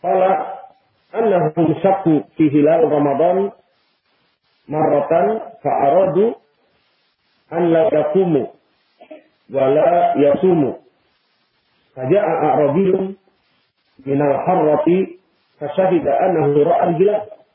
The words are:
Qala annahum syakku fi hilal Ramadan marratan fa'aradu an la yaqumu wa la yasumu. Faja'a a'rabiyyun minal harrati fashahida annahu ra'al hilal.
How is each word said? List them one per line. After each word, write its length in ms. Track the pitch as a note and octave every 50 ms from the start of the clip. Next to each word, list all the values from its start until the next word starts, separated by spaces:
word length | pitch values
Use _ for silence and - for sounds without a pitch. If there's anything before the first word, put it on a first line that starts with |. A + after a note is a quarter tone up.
| -
Qala 280 | F3 F#3+ F#3+ F#3 F#3+ F#3+ - - - - - - - _ _ _ _ _ _ _ _ -
annahum 640 | G#3+ A#3 A3 F#3+ F3 D#3 D#3 D#3 E3+ E3 D#3 D3+ -
syakku 480 | - G3 F#3+ F#3+ - E3 D#3 C#3+ - _ _
fi 100 | - D#3+ D3
hilal 400 | C3 D3+ D3 D3+ E3 E3 D#3+ D3
Ramadan 640 | D3 D3 C#3+ C#3+ C#3 C#3 D#3 F3 F3+ G3 G3 G3+ - _ _ _ _ _ _ _ _ _ _ _ _ _ _ _ _ _ _ _ _ _ _ -
marratan 720 | D3 D#3 D#3 D3 D3 C#3+ C#3+ - D#3+ E3+ F3+ G#3 A3 A3+ - - - -
fa'aradu 760 | _ C#3+ - - C#3 C#3 C#3+ F3+ G3 F3+ D3+ F3 G#3 A#3 - - _ _ _ _ _ _ _ _ _ _ _ _ _ _ _ _ _ _ _ _ _ _ -
an 100 | E3+ F3+ E3+
la 120 | E3 E3 D#3+
yaqumu 560 | D#3+ - D#3 C#3+ D3+ D3+ F#3+ F#3+ F3+ D#3+ C3+ A2 - - _ _ _ _ _ _ _ _ _ - _ D#4 - _ _ _ _ _ _
wa 140 | - C3+ C3+
la 480 | C3+ C#3+ D3+ - E3 - E3+ - - -
yasumu. 580 | C3+ C#3+ C#3+ C#3+ - F#3 F#3 F3 E3 C#3+ A#2+ G#2+ - _ _ _ _ _ _ _ _ _ _ _ _ _ _ _ _ _ _ _ _ _ _ _
Faja'a 360 | C3 B2+ C3 E3+ G#3 D#3 D#3 E3 D#3+ D3+
a'rabiyyun 720 | D#3 - D#3 D3+ C#3 C#3 F3 G3 F#3 F#3 - F#3+ F#3+ G3+ _ _ _ _ _ _ _ _ _ _ _ _ _ _ _ _ _ -
minal 340 | C3+ C#3 C#3 D3 C#3+ C#3 - -
harrati 760 | F3+ F#3 F#3 D#3+ D3+ D3+ D3 D3+ D#3+ F3 F#3+ F#3+ - - - _ _ _ _ _ _ _ _
fashahida 520 | D3 C#3+ - - F#3+ F#3+ F#3 E3 C#3 C#3+ C#3 -
annahu 440 | F3 - F3 D#3+ D3 C#3+ C#3+ D3 C#3+
ra'al 280 | E3 - - - F3 E3+
hilal. 280 | D#3 F#3+ G3+ E3 D#3 - - - - _ _